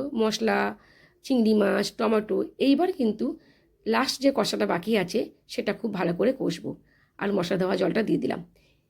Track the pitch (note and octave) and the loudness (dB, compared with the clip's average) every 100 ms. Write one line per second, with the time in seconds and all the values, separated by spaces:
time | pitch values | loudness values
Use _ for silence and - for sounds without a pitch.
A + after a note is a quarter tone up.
0 | C#4 A3+ A3 G#3+ A3+ G3+ G3+ G#3+ _ _ | -2 0 0 0 0 0 -2 -6 _ _
1 | _ _ - B3+ A3 G#3+ G3 G3 G3 - | _ _ -2 2 4 4 4 2 -2 -2
2 | A3 A3 G#3+ G3 - - C4+ C#4 F4+ F#4 | 0 0 0 -2 -4 0 2 4 2 0
3 | B3 A3 A#3+ D#4 - _ _ _ G#3 A3 | -2 0 -4 -6 -16 _ _ _ -2 0
4 | C4 - C4+ C4+ G3+ G#3 G#3 F#3+ F#3+ A3 | 0 0 2 2 0 0 0 0 0 0
5 | F3 A3 - - - - A3 G3 A3+ G3 | 0 -2 -4 -8 -10 -6 -4 -4 -4 -2
6 | F3 F3 G3+ C4 F3+ E3+ - - _ _ | -2 0 0 0 -4 -4 -8 -12 _ _
7 | _ - G3+ G3+ F3 F#3+ F#3 F#3+ F#3 F3 | _ -6 -2 -2 0 0 0 0 0 0
8 | G#3+ - - - F3 _ _ _ | 0 0 -2 -6 -10 _ _ _